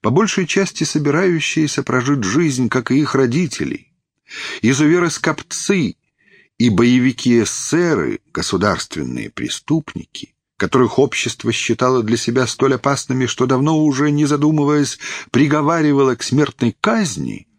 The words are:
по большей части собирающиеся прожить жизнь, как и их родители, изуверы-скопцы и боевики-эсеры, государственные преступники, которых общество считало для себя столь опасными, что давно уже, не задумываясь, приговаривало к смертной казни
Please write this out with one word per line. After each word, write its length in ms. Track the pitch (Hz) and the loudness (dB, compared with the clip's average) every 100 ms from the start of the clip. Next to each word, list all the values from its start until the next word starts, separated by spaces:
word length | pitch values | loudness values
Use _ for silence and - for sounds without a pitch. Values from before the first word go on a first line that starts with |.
по 80 | 110 | 2
большей 380 | 139 214 - 175 | 2 2 0 0
части 360 | - 196 - | 0 -2 -2
собирающиеся 1000 | 160 156 147 147 190 170 - - 151 - | -2 0 0 2 2 0 -2 0 0 -2
прожить 400 | - 127 123 143 | 0 0 0 -2
жизнь, 460 | 98 123 165 127 123 | 0 2 0 0 0
как 220 | 131 120 | 0 0
и 80 | 135 | 0
их 160 | 147 139 | 2 2
родители, 720 | 131 135 165 - 69 - _ _ _ _ _ - - - | 2 0 -2 -4 -6 -8 _ _ _ _ _ -14 -12 -2
изуверы-скопцы 1300 | 110 135 151 175 175 - - 151 - - - 202 123 - _ _ _ _ _ _ | 0 2 4 4 0 -2 -4 -4 -8 -10 -2 0 0 -6 _ _ _ _ _ _
и 120 | 120 | 2
боевики-эсеры, 1500 | 101 120 123 127 131 123 117 104 - - 160 175 127 69 50 _ | 4 4 4 2 0 2 2 2 -4 -2 0 2 0 -2 -6 _
государственные 960 | - - 92 104 85 - 82 64 62 53 | -6 -4 0 0 0 -6 -8 -6 -8 -10
преступники, 1040 | - - - - 160 - - 82 - - _ _ _ | -10 -8 -8 -2 -2 -2 -12 -12 -16 -18 _ _ _
которых 420 | 95 131 120 - | -2 2 2 2
общество 520 | 139 - - - 117 | 0 0 -6 -4 -4
считало 500 | 113 - 113 127 131 | -4 -2 0 2 0
для 140 | 107 117 | 0 -2
себя 280 | - 123 123 | 0 0 -2
столь 280 | - 135 127 | 0 0 0
опасными, 500 | 139 139 - 131 127 | 0 -2 -2 -2 -2
что 200 | - 127 | -2 0
давно 360 | 131 147 156 | 2 2 2
уже, 300 | 156 131 151 | 2 2 0
не 140 | 147 147 | 2 0
задумываясь, 760 | 147 151 156 143 147 139 - - - - | 2 2 2 2 2 0 -4 -12 -14 -2
приговаривало 840 | 120 147 151 147 165 151 139 135 120 | 2 2 2 2 2 2 4 2 0
к 80 | |
смертной 520 | - 131 147 - 117 - | -2 0 0 0 -2 0
казни 680 | 208 226 185 90 64 52 - | -2 0 -2 -4 -8 -8 -14